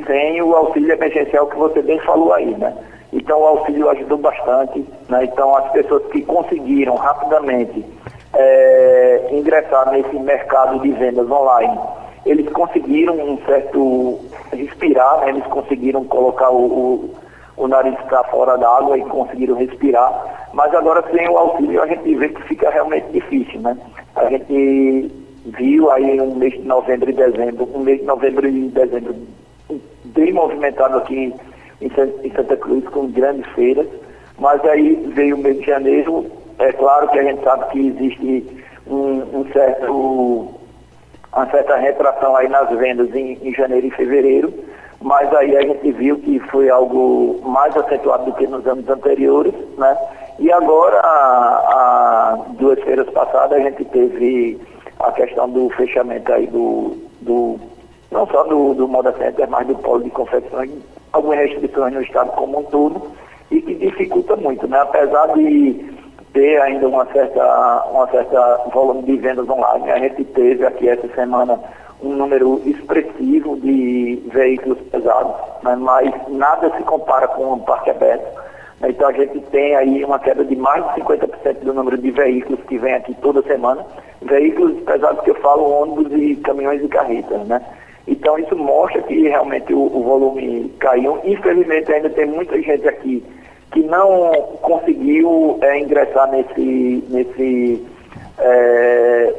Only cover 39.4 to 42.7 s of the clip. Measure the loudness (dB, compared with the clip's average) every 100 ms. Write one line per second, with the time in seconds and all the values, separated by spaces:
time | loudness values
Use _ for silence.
39.4 | -2 2 2 2 -2 -2 -2 0 0 -2
40.4 | -6 -16 -20 -20 -20 -20 _ -20 -6 -4
41.4 | 0 0 2 2 0 2 0 2 2 2
42.4 | 2 2 2